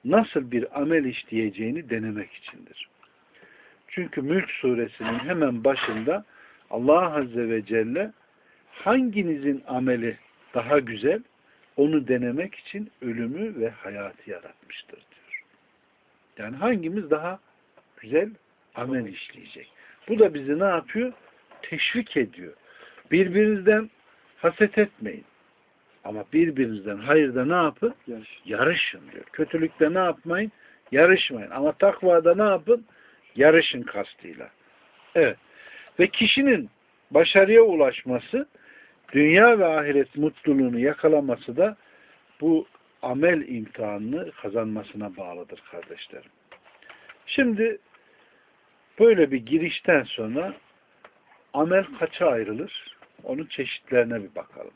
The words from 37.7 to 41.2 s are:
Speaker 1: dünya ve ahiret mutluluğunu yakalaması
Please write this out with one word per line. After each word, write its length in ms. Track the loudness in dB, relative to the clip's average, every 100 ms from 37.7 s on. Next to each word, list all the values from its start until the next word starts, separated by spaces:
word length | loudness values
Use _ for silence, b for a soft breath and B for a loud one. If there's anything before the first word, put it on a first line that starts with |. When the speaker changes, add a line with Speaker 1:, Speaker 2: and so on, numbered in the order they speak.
| 6 2 0 -6 -6 -4 -6 -6 _ b b b b -4
Speaker 1:
dünya 460 | 2 6 8 8 8
ve 80 | 4
ahiret 500 | 2 2 0 0 -2
mutluluğunu 640 | -4 -2 0 2 2 2
yakalaması 800 | 0 2 2 2